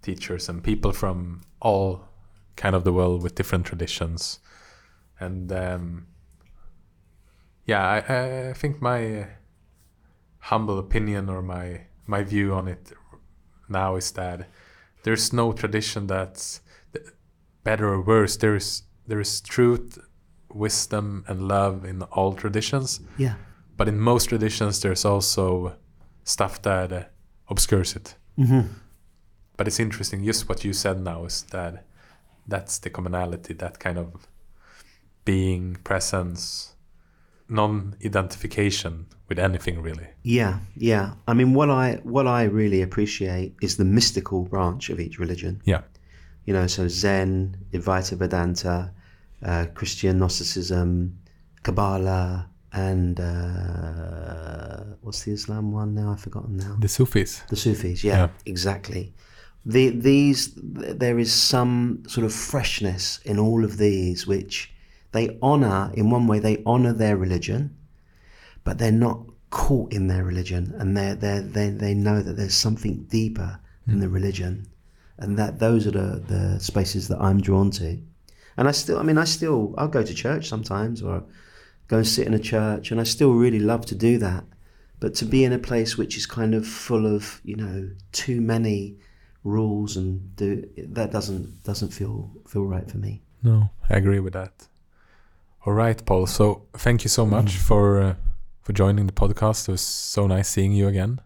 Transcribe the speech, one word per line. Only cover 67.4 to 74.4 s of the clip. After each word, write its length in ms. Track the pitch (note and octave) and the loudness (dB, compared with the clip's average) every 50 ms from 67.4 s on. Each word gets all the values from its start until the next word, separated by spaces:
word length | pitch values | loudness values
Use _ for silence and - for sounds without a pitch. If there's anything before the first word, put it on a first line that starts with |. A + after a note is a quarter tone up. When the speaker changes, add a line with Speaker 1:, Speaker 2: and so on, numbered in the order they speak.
| F2 - G2+ A#2 D3 C#3+ - - - - _ _ _ _ _ _ _ - - - - - - - - | 0 -2 -2 -2 -2 -4 -8 -14 -20 -20 _ _ _ _ _ _ _ -20 -20 -20 -20 -20 -20 -8 -6
Speaker 2:
but 140 | - - - | -6 -2 0
they're 140 | A#2 A2+ | 2 4
not 280 | G#2+ A2+ A#2+ A#2+ - - - - - - _ _ | 4 4 4 2 0 -2 -8 -18 -20 -20 _ _
caught 420 | - - - - C#3+ B2+ G#2+ - | -2 0 2 4 4 2 2 0
in 160 | A2 G#2 F#2+ F#2 | -2 0 0 2
their 160 | F#2 F#2 F#2 | 2 0 0
religion, 500 | F2+ F2+ F2+ F2+ F2+ F#2 F2+ F2+ - - - | 0 -2 -4 -4 -2 -2 -2 -2 -4 -6 -4
and 180 | - F#2+ F#2+ | -2 0 0
they're, 200 | G2+ G2 G2 G2 | 2 0 -2 -2
they're, 260 | G2 G2+ G2+ G2+ G2+ | -2 -2 -2 0 -2
they, 280 | G2 G2 G2 G#2 G#2 G#2 | -4 -2 -2 0 0 0
they 240 | G2 G2+ G#2 G2+ G2+ | 0 -2 -2 0 0
know 280 | G2+ G2+ G#2 G#2 G#2 | 2 2 2 2 2
that 120 | G2 F2+ F2+ G2 | 0 -2 -4 -4
there's 160 | G#2 F#2+ F#2 | -4 0 0
something 500 | - - A2 A2 A2 - A2 F#2 - - - | 0 2 0 0 -2 -2 -4 -4 -4 -6 -2
deeper 500 | - A2+ A2 A2 A2 - F#2 F2+ F#2+ - - - - - - A#2 | -2 0 0 0 -2 -4 -6 -6 -8 -10 -16 -20 -20 -8 -2 0
than 100 | A2 G2+ | 0 2
Speaker 1:
Mm. 40 | |
Speaker 2:
the 80 | G2 F#2+ | 2 0
religion, 580 | F#2 F#2+ F#2 G2 F#2+ F#2+ | 0 0 0 0 -2 -2